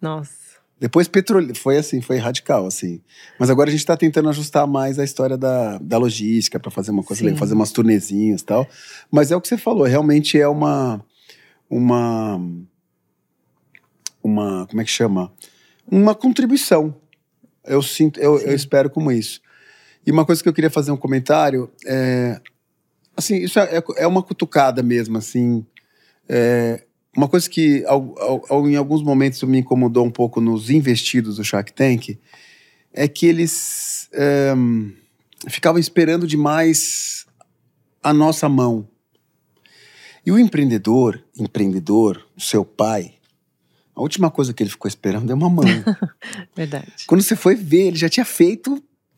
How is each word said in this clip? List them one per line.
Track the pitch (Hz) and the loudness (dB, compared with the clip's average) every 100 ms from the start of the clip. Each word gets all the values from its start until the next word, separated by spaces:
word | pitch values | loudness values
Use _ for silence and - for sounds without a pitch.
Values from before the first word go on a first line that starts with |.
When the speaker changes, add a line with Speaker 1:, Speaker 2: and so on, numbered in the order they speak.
Speaker 1:
Nossa. | 160 156 147 - - _ _ _ | -10 -10 -12 -18 -20 _ _ _
Speaker 2:
Depois | 123 165 170 | -2 0 2
Petrolina, | 196 185 196 139 117 | 2 2 2 0 -2
foi | 139 143 | 0 0
assim, | 147 131 | 0 -4
foi | 120 131 | -4 -4
radical, | 117 131 - 123 95 | -4 -6 -2 -2 -2
assim. | - 90 85 - - - - | -6 -8 -10 -16 -20 -20 -2
Mas | 127 | 2
agora | 131 147 | 4 2
a | |
gente | 147 - | 0 -2
tá | 165 | 0
tentando | 160 151 151 | 2 2 0
ajustar | 147 147 147 143 | -2 -2 -2 0
mais | 139 135 131 | 0 -2 -4
a | |
história | 139 - 131 131 | -4 -2 -4 -2
da, | 131 127 113 98 | -2 -2 -2 -6
da | 71 117 | -2 0
logística | 120 110 107 113 101 - | 0 -2 -2 -2 -2 -6
pra | - | -8
fazer | - 98 | -8 -4
uma | 101 | -4
coisa | 92 101 | -4 -4
Speaker 1:
Sim. | 107 | -2
Speaker 2:
legal, | 98 | -2
fazer | 101 | 0
umas | 110 104 | 0 0
turnezinhas | - 113 104 - 98 107 98 | 0 2 2 0 -2 0 -2
e | - | -2
tal. | 107 135 - - - - | -2 -2 -8 -20 -20 -2
Mas | 151 143 | 0 2
é | 175 | 0
o | |
que | - | -2
você | 240 | -4
falou, | 226 208 131 | -2 0 2
realmente | 139 151 151 147 147 | 2 2 2 2 2
é | 147 | 2
uma, | 147 147 139 127 107 - _ _ - _ _ _ | 2 -2 -2 -4 -6 -12 _ _ -20 _ _ _
uma, | 123 123 120 117 113 110 95 87 85 90 _ _ _ _ _ _ _ _ _ _ _ _ _ - - | -2 2 2 0 -2 -4 -6 -8 -10 -16 _ _ _ _ _ _ _ _ _ _ _ _ _ -20 -8
uma, | 107 104 104 95 92 | -4 -2 -2 -6 -6
como | 110 | -6
é | |
que | 110 | -4
chama? | - 117 95 90 - - _ _ _ - | -2 -2 -2 -4 -10 -20 _ _ _ -2
Uma | 190 208 214 | 2 4 2
contribuição. | 262 247 254 269 - 165 156 139 _ _ _ _ _ _ - | 0 2 2 0 2 2 0 -6 _ _ _ _ _ _ -2
Eu | 139 | -2
sinto, | 135 - 156 - | 0 0 0 2
eu, | 147 147 | 2 2
eu | 139 | 2
Speaker 1:
Sim. | 139 | -2
Speaker 2:
espero | 139 139 139 | 0 0 0
como | 160 151 | 0 -2
isso. | 120 107 - _ _ _ _ _ _ - | -2 -2 -10 _ _ _ _ _ _ 2
E | |
uma | 151 156 | 4 4
coisa | 165 | 2
que | 175 | 2
eu | |
queria | 160 156 | 2 2
fazer | 156 143 | 0 -2
um | 135 | -2
comentário, | 135 131 131 151 147 131 120 _ - | -2 -2 2 2 2 0 -4 _ -6
é, | 131 127 127 123 110 - _ _ _ _ _ _ - | -2 0 0 -2 -6 -12 _ _ _ _ _ _ -10
assim, | - 196 | -4 -2
isso | 180 214 | 0 0
é, | 190 165 | 0 0
é, | - - | -4 -2
é | 165 | 0
uma | 185 | 0
cutucada | 185 185 160 147 135 123 | -2 -6 -2 2 2 2
mesmo, | 120 120 110 110 | 0 0 0 -4
assim. | 101 123 120 117 110 _ _ _ _ _ - | -4 -2 0 0 -4 _ _ _ _ _ -4
É, | 123 120 120 117 117 - _ _ - | 0 2 2 0 -4 -10 _ _ -4
uma | 139 | 0
coisa | 180 - | 0 0
que | - 156 139 98 | 0 2 2 2
ao, | 139 131 71 | 0 0 -6
ao, | 104 135 - | -4 -4 0
ao, | 139 147 | 0 2
em | 143 | 0
alguns | 139 156 | 0 -2
momentos | 147 135 139 127 | 2 2 2 0
me | 131 131 | 0 0
incomodou | 127 127 123 120 | 2 2 2 2
um | 120 | 0
pouco | 117 120 120 | 0 -2 0
nos | 113 110 110 | 0 0 0
investidos | 156 135 117 - 123 110 104 | 2 2 0 0 -2 -2 -4
do | |
Shark | 101 101 101 | -6 -6 -6
Tank | - 135 120 - 104 _ - - _ _ _ _ | -2 0 0 -4 -14 _ -20 -20 _ _ _ _
é | - 147 | -4 -4
que | - 170 | 2 2
eles, | 170 165 - - - - - - | 2 0 -4 -8 -10 -10 -10 -10
ehm, | - 143 143 139 131 120 113 104 - _ _ _ _ - | -2 0 2 2 2 0 0 -4 -12 _ _ _ _ -14
ficavam | - 160 170 | -2 0 2
esperando | 160 - 165 170 170 | 2 2 2 0 -2
demais | 151 147 156 165 156 - - - - - _ _ _ _ _ _ _ | 0 0 2 2 0 -2 -6 -8 -12 -16 _ _ _ _ _ _ _
a | 147 | 0
nossa | 151 156 156 151 | 2 2 2 0
mão. | 135 123 113 104 _ _ _ _ _ _ _ _ _ _ - - - - | 2 2 0 -6 _ _ _ _ _ _ _ _ _ _ -20 -20 -10 0
E | |
o | 208 | 4
empreendedor, | 226 151 139 110 107 123 120 90 - - | 4 4 0 0 2 2 2 0 -8 -8
empreendedor, | 101 - 98 92 82 107 107 92 - - | -6 -2 -2 -2 0 2 2 0 -10 -12
o | |
seu | - 110 - | -4 -2 -2
pai, | - 107 107 90 - _ _ _ _ _ _ _ - | -2 -2 -2 -6 -14 _ _ _ _ _ _ _ -8
a | |
última | 147 190 165 | -6 -2 0
coisa | 156 131 | 0 -2
que | 117 | -2
ele | 104 | -6
ficou | - 101 | -4 -10
esperando | - 98 104 117 | -6 -4 -2 -2
é | 135 | 0
uma | 175 | 0
mão. | 175 185 113 - 196 180 | 4 4 2 -2 -4 -6
Speaker 1:
<laughs> | - - - 175 - | -10 -18 -16 -16 -10
Verdade. | 156 143 147 - - | -8 -10 -12 -18 0
Speaker 2:
Quando | 190 | 2
você | 196 214 | 2 0
foi | 180 | 2
ver, | 233 170 165 190 | 2 2 2 2
ele | 165 | 0
já | 165 | -2
tinha | - 247 | -2 -2
feito | - 170 220 - 285 - _ _ | 2 2 2 -6 -8 -10 _ _